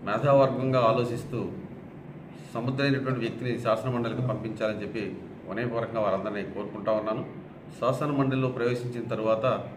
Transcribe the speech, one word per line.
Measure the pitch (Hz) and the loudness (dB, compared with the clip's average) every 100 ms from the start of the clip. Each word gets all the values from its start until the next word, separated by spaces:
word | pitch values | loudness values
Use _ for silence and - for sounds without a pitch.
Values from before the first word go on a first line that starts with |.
| 92 | 0
మేధావర్గంగా | 110 139 139 131 120 131 131 113 | 2 8 8 8 4 2 6 6
ఆలోచిస్తూ | 120 117 117 - 117 95 - - - - - - - - - - | 4 2 -2 -4 -4 -4 -6 -12 -14 -14 -16 -16 -16 -16 -16 -10
సముద్రైనటువంటి | 117 123 135 139 131 127 120 | -4 -2 2 2 2 2 0
వ్యక్తిని | 113 - 127 110 | -2 -2 -2 0
శాసనమండలికి | 113 110 127 120 113 127 127 | 2 2 2 0 0 0 0
పంపించాలని | 104 110 107 110 104 | -2 -4 -2 -2 0
చెప్పి | 98 113 95 95 - - - | -4 -4 -4 -6 -12 -14 -8
వినయపూర్వకంగా | 101 123 117 110 113 104 | -4 -2 -2 -2 0 2
వారందరినీ | 95 104 104 92 | 2 0 -4 -6
కోరుకుంటా | 98 101 98 101 110 | -6 -6 -4 0 2
ఉన్నాను. | 107 113 - - - - - - | 2 -2 -4 -10 -14 -16 -16 0
శాసనమండలిలో | 120 131 151 139 131 131 131 120 | 0 2 0 0 0 0 0 2
ప్రవేశించిన | 120 120 120 120 110 | 0 0 -4 -6 -4
తర్వాత | 107 110 110 131 98 - | -2 2 4 2 0 -4